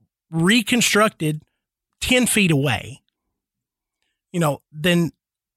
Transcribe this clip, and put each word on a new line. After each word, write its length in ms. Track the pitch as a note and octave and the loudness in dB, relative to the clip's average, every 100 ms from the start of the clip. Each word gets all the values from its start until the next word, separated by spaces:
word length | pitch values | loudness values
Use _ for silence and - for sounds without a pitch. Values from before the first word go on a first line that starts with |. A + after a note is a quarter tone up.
| _ _ _ | _ _ _
reconstructed 1120 | E3 F3 A#3+ G#3 B3 - G3+ G#3+ - D#3 D#3 - _ _ _ _ _ | -2 2 2 2 0 0 2 0 0 -4 -4 -10 _ _ _ _ _
ten 260 | - B3+ B3 | 0 0 2
feet 240 | A3 F#3+ | 2 2
away, 500 | C#3+ C#3 G2+ G2 C3+ _ _ _ _ _ _ _ _ _ _ _ _ _ | 2 0 -4 -8 -16 _ _ _ _ _ _ _ _ _ _ _ _ _
you 80 | F3+ | -4
know, 220 | D#3 C3+ - | -2 -4 -10
then, 400 | D3+ E3+ F3 E3 - _ _ _ | -6 0 0 0 -6 _ _ _